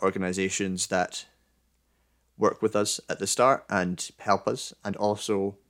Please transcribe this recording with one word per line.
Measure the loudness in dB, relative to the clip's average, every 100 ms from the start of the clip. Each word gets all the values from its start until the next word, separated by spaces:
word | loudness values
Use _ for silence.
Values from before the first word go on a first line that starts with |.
organizations | 0 0 -2 0 0 0 -2 -2 0
that | 0 0 -4 -16 _ _ _ _ _ _ _ _ _ _ 0
work | 0 2
with | 0 2
us | 0 -2 -6
at | -6
the | -2
start | 4 4 4 0
and | 0 0 -4 -8 -6
help | 0 0 0
us. | -4 -6 -10
And | -8 -2
also | 0 0 0 0 -2 -6